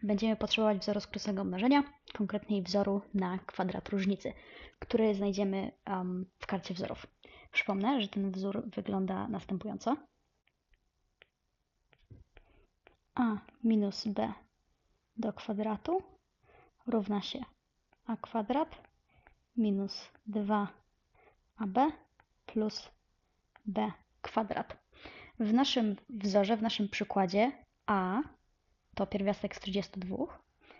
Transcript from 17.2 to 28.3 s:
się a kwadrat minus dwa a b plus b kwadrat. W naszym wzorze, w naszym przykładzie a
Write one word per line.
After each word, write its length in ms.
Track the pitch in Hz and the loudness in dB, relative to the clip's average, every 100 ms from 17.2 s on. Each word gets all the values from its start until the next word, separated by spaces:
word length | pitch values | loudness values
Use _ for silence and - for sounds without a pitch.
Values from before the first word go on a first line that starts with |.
się 220 | - 269 247 _ _ _ _ _ - | -2 -8 -10 _ _ _ _ _ -6
a 100 | 220 | -6
kwadrat 720 | - 226 208 262 320 - - _ _ _ _ _ _ - | -4 -4 0 0 0 -6 -20 _ _ _ _ _ _ 0
minus 540 | 214 196 196 - - - 220 | 2 2 0 -6 -14 -14 -6
dwa 420 | 208 202 208 202 - _ _ _ _ - _ _ - | -2 2 2 0 -4 _ _ _ _ -20 _ _ -8
a 100 | 208 | -2
b 260 | 196 294 302 _ _ _ _ - | 2 2 2 _ _ _ _ -6
plus 440 | 220 214 - - - _ _ _ _ _ _ 214 | -2 -2 -4 -12 -20 _ _ _ _ _ _ -6
b 260 | 196 214 - _ _ | -2 -2 -4 _ _
kwadrat. 540 | - - 214 - - - _ - - - - - | -4 -2 -2 -4 -6 -12 _ -20 -20 -18 -14 -4
W 120 | 214 | 4
naszym 440 | 233 277 254 214 196 - | 4 4 4 2 0 -6
wzorze, 480 | 233 196 202 196 220 | -4 2 4 4 4
w 60 | |
naszym 260 | 220 - 202 | 2 0 -2
przykładzie 640 | - 202 196 185 196 240 - - _ - | -2 0 2 4 4 4 2 -12 _ -2
a 340 | 202 185 208 311 | 0 2 0 -2